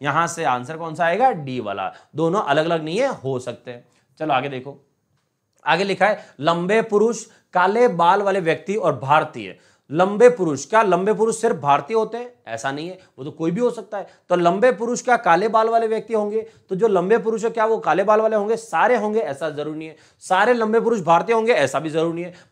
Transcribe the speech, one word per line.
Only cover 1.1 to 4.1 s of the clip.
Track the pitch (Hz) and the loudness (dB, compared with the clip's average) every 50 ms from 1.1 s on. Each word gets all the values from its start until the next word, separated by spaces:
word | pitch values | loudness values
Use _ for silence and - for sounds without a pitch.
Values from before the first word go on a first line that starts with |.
| 175 208 262 262 | 2 2 2 2
डी | 233 165 139 131 127 123 | 2 0 -6 -8 -6 -6
वाला, | 107 101 98 98 95 90 - - _ _ - | -6 -6 -6 -6 -6 -8 -8 -12 _ _ -4
दोनों | 143 165 165 180 214 | -2 0 0 0 0
अलग | - - 143 151 156 | 0 0 0 0 2
अलग | 170 170 160 151 | 0 -2 -4 -4
नहीं | 156 170 220 | -4 -4 -2
है, | 269 269 214 | -2 -2 -4
हो | - - 135 131 123 | -6 -8 -6 -6 -6
सकते | - 120 117 - - 127 | -8 -10 -14 -14 -14 -18
हैं। | 120 120 - _ _ _ _ _ | -18 -18 -20 _ _ _ _ _